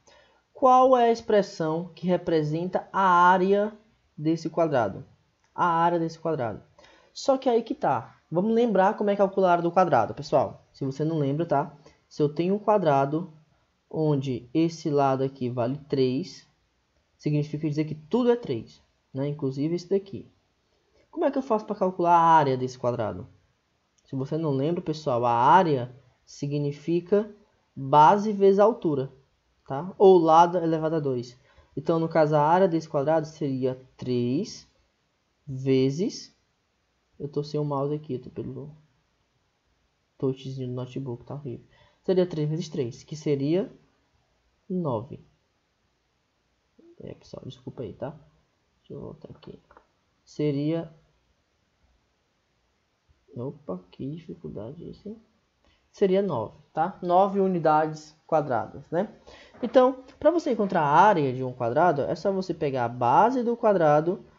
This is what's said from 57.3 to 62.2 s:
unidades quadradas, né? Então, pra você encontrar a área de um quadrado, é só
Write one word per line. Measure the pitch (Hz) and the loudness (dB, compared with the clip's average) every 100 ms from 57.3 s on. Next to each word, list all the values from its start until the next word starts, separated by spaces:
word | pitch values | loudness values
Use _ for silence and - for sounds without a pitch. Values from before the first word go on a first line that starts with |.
| 196 | 2
unidades | 190 180 156 151 156 156 - _ - | 0 0 2 2 0 -6 -16 _ -2
quadradas, | 156 143 117 - - - | -2 0 -4 -4 -12 -8
né? | 160 220 - - - - - | -4 -4 -8 -20 -20 -20 -10
Então, | 226 269 254 269 - - | 2 4 4 2 -14 0
pra | 302 | 2
você | 339 311 | 2 -2
encontrar | 220 202 180 | -2 0 0
a | 143 | 4
área | 156 208 180 139 | 6 6 6 0
de | 123 | -2
um | 127 | -6
quadrado, | 123 120 131 180 143 | -4 -2 2 2 2
é | 120 | -2
só | 165 | -2